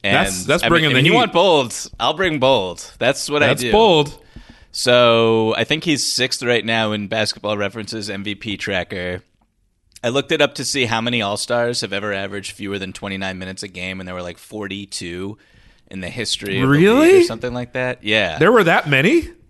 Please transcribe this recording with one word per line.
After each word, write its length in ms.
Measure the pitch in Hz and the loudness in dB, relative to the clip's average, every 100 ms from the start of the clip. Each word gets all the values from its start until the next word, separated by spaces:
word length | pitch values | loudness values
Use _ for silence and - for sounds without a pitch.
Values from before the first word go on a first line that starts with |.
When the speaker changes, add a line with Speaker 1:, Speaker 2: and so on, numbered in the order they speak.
| 98 | 2
Speaker 1:
And, 100 | 101 | 0
Speaker 2:
That's, 260 | 196 190 90 | 0 -4 -2
that's 180 | 170 | 0
Speaker 1:
I 20 | 185 | 4
mean, 40 | |
Speaker 2:
bringing 200 | 170 156 | 2 4
Speaker 1:
if 40 | 127 | 4
Speaker 2:
the 60 | |
Speaker 1:
you 80 | 147 | 4
Speaker 2:
heat. 60 | 226 | 4
Speaker 1:
want 140 | 226 | 2
bold, 400 | 175 190 156 120 - - - | 4 4 4 2 -6 -12 -4
I'll 140 | 120 | -2
bring 240 | 143 185 156 | 0 -2 2
bold. 520 | 131 127 92 87 - - | 4 4 0 -8 -16 -2
That's 300 | 123 135 - | -2 0 -2
what 120 | 143 | 0
I 60 | 143 | 2
Speaker 2:
That's 140 | 127 | 0
Speaker 1:
do. 100 | 123 | 2
Speaker 2:
bold. 480 | 208 220 160 147 - _ - - - _ | 4 6 4 2 -6 _ -20 -20 -20 _
Speaker 1:
So 800 | - 123 123 120 117 113 113 110 110 | -4 4 6 6 6 4 4 2 0
I 80 | |
think 200 | 117 156 | -2 -2
he's 220 | 170 139 - | 0 -2 -2
sixth 380 | - 123 - | -2 -2 -2
right 220 | 120 120 113 | 0 0 0
now 260 | 113 110 | -2 0
in 160 | 107 101 | -2 -4
Basketball 500 | 110 107 - 104 104 | -4 -4 -4 -6 -4
Reference's 520 | 101 117 104 110 101 | -4 -6 -10 -10 -8
M 140 | 98 | -8
V 120 | 101 101 | -8 -10
P 220 | 113 95 | -10 -8
tracker. 640 | - 95 87 98 90 90 _ _ _ _ _ _ _ - | -4 -4 -4 -8 -6 -8 _ _ _ _ _ _ _ -6
I 60 | 120 | -4
looked 220 | 135 135 | -2 -2
it 80 | 156 | 0
up 140 | 143 - | 0 0
to 100 | 127 | -6
see 200 | 143 120 | -2 0
how 140 | 113 | 0
many 220 | 117 120 | -2 -2
All-Stars 580 | 101 104 - 120 120 120 | -2 -4 -2 0 0 -2
have 120 | 104 | -6
ever 180 | 98 104 | -6 -4
averaged 400 | 98 98 101 95 | -6 -6 -10 -12
fewer 260 | - 101 98 | -10 -8 -6
than 120 | 95 | -8
twenty-nine 460 | - 101 95 95 92 | -10 -10 -8 -8 -8
minutes 260 | 92 95 | -12 -12
a 40 | 101 | -14
game, 320 | 90 92 95 | -10 -10 -10
and 60 | 92 | -10
there 80 | 90 | -10
were, 60 | |
like, 140 | 90 85 | -10 -14
forty-two 1000 | - 107 101 98 98 - 87 87 98 110 _ _ _ _ _ | -14 -12 -8 -10 -10 -12 -10 -8 -10 -12 _ _ _ _ _
in 120 | 95 | -12
the 80 | 90 | -10
history 500 | 123 107 - 101 95 | -8 -8 -6 -4 0
of 80 | 131 | 2
the 60 | |
league 80 | 143 | 4
Speaker 2:
Really? 380 | 190 247 320 381 | 6 6 6 6
Speaker 1:
or 20 | |
something 300 | 349 113 123 | 4 -2 -8
like 200 | 123 123 | -8 -8
that. 300 | 127 127 123 | -6 -6 -4
Yeah. 340 | 104 107 95 78 | 0 2 0 2
Speaker 2:
There 120 | 160 | 4
were 120 | 240 170 | 4 4
that 240 | 180 156 | 2 2
many? 320 | 135 165 330 | 2 4 2
Goodness. 140 | - - _ | 0 -14 _